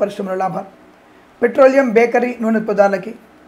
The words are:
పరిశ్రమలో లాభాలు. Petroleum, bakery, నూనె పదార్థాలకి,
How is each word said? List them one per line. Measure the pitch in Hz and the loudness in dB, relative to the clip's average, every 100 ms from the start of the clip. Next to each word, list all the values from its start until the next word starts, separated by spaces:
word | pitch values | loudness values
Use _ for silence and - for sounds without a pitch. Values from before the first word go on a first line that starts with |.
పరిశ్రమలో | 202 - 190 185 | -4 -6 -8 -6
లాభాలు. | 185 165 - - - _ _ _ _ - | -6 -6 -12 -20 -20 _ _ _ _ -4
Petroleum, | 240 262 262 269 262 214 | -2 4 4 4 2 2
bakery, | 233 240 247 240 | 2 0 -2 -4
నూనె | 220 220 | -2 -2
పదార్థాలకి, | 220 202 202 190 202 - - _ | -2 0 0 0 -8 -18 -20 _